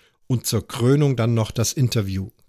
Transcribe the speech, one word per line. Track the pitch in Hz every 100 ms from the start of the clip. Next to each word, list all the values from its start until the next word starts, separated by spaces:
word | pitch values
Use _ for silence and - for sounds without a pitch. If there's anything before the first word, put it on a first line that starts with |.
| _ _ -
und | 120 -
zur | 113 -
Krönung | 131 120 147 143
dann | 120 117
noch | 113 107
das | - 107
Interview. | - 123 117 98 95 95 -